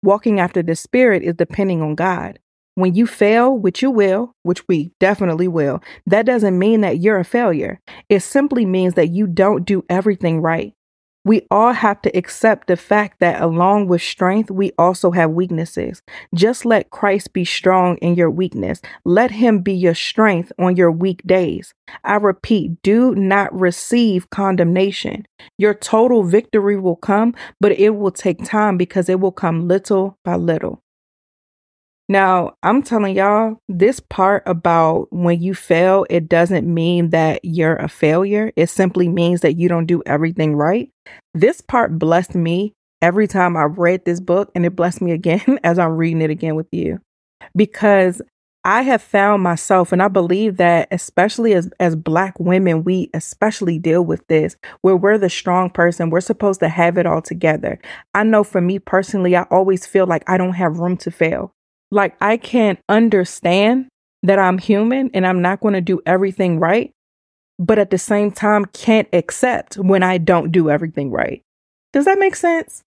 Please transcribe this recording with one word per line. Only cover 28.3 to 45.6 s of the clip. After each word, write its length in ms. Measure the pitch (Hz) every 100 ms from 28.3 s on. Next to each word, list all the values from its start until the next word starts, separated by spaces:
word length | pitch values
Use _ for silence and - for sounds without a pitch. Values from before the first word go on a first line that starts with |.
| 175
time 340 | - 214 214 185
because 320 | 180 196 175
it 100 | 185
will 120 | 190
come 360 | 185 180 165 170
little 480 | 190 196 196 190 196
by 120 | - 180
little. 460 | 170 160 - - _ _ _ _ _ _ _ _ _ _ _ _ _
Now, 440 | 196 190 185 170 -
I'm 200 | - 240
telling 320 | 285 233 202
y'all, 460 | 190 196 208 226 220 _
this 320 | 185 196 262
part 420 | - - 190 202 -
about 680 | 175 175 165 160 170 -
when 300 | 180 175 170
you 120 | 175
fail, 520 | 190 - 165 185 196 -
it 180 | 175 165
doesn't 400 | 170 175 185 170
mean 440 | 170 165 175 170
that 300 | 165 160 151
you're 320 | 180 165 160 165
a 100 | 156
failure. 640 | - 156 160 196 208 220 -
It 140 | 170
simply 400 | - 185 185 180
means 320 | 175 170 175
that 160 | 165 165
you 100 | 175
don't 160 | 170
do 180 | 160 175 -
everything 500 | 147 165 170 156 147
right. 340 | 151 208 - _ - - _
This 260 | 160 196 339
part 380 | - 254 233 160
blessed 360 | 156 170 180
me 380 | 180 165 175 208 _ _ _
every 260 | 170 180 214
time 300 | 196 180 170
I 60 |
read 420 | 151 175 175 185 175
this 140 | 175
book, 300 | 185 175 202
and 100 | -
it 100 | 175
blessed 280 | 180 175 170
me 100 | 180
again 460 | 165 175 220 - 269